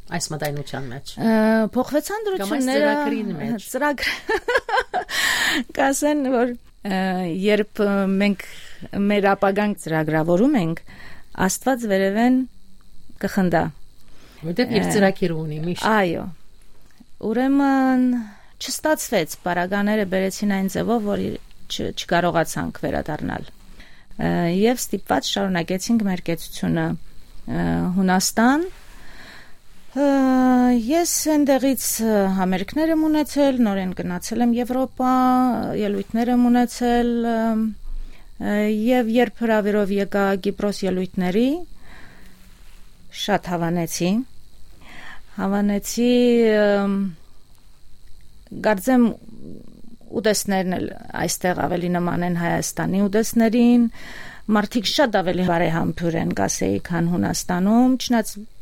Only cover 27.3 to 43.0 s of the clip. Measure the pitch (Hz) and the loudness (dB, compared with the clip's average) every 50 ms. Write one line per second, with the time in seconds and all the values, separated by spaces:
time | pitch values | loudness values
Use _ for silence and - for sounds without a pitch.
27.3 | - - - - - 170 170 170 165 170 170 180 175 196 190 185 180 190 - - | -12 -12 -8 -6 -4 -2 0 0 0 0 0 0 0 2 2 4 4 2 2 0
28.3 | - - 226 247 277 311 349 381 - - - - - - - - - - - - | 2 2 4 4 4 2 0 -4 -8 -12 -18 -18 -16 -16 -14 -14 -14 -14 -16 -16
29.3 | - - - - - - - - - - - - - 262 285 285 277 269 262 262 | -18 -18 -16 -16 -16 -16 -16 -16 -16 -16 -14 -8 -2 0 2 4 4 4 4 4
30.3 | 262 262 254 254 254 247 247 247 247 240 214 233 311 339 349 - - - - 302 | 6 6 6 6 6 6 6 6 4 4 2 2 2 2 2 2 0 0 2 2
31.3 | 311 294 294 254 269 262 240 277 262 - - - - - 220 220 214 202 196 190 | 4 4 6 6 4 4 4 2 2 0 -2 -4 -2 0 2 2 4 4 4 2
32.3 | 190 190 180 185 190 185 202 - - 294 320 320 330 311 311 311 302 302 294 - | 2 2 2 2 0 0 -2 -2 -2 0 2 2 2 2 2 4 2 2 0 0
33.3 | - 277 285 277 262 247 240 208 196 196 185 185 175 - 175 175 175 180 - - | 2 2 4 4 4 4 2 2 2 0 -2 -4 -4 -4 -4 -4 -4 -6 -6 -4
34.3 | 226 233 240 240 233 240 247 226 247 262 262 254 - - 254 254 254 254 254 254 | -2 0 2 2 2 2 0 0 0 0 -2 -2 -2 0 2 2 4 4 4 4
35.3 | 254 254 254 254 226 - - - - - 214 202 202 196 196 - - 226 240 233 | 4 4 4 2 2 0 -2 -2 -2 -2 -2 -2 -2 -2 -4 -2 -2 0 0 2
36.3 | 247 247 247 240 240 247 240 240 - - 247 240 240 240 240 240 233 233 233 233 | 4 4 4 6 6 4 4 2 0 -2 0 2 2 2 2 2 0 0 0 0
37.3 | 226 220 226 226 220 220 220 220 208 - - - - - - - - - - - | 0 0 0 0 0 0 0 -2 -4 -6 -8 -6 -6 -6 -6 -8 -10 -14 -16 -16
38.3 | - - - 202 208 208 214 214 214 214 214 240 254 247 233 220 220 247 - 208 | -10 -6 -4 -2 0 2 2 2 0 2 2 2 4 4 2 2 4 4 4 2
39.3 | - - 233 226 220 214 202 208 208 214 202 190 202 202 196 196 - 202 196 196 | 2 0 0 2 2 2 2 2 2 2 2 2 2 0 0 0 0 2 2 2
40.3 | 196 190 - 202 196 - 202 208 190 - 202 185 185 180 185 185 - 196 180 180 | 2 0 0 -2 -2 -2 -2 -2 -2 -2 -2 -2 0 0 -2 -4 -2 -2 0 0
41.3 | 180 214 240 269 302 359 339 - - - - - - - - - - - - - | 2 2 2 2 2 -2 -4 -8 -12 -14 -14 -14 -14 -14 -16 -16 -16 -16 -18 -18
42.3 | - - - - - - - - - - - - - - | -18 -20 -20 -20 -20 -20 -20 -18 -18 -18 -18 -18 -18 -18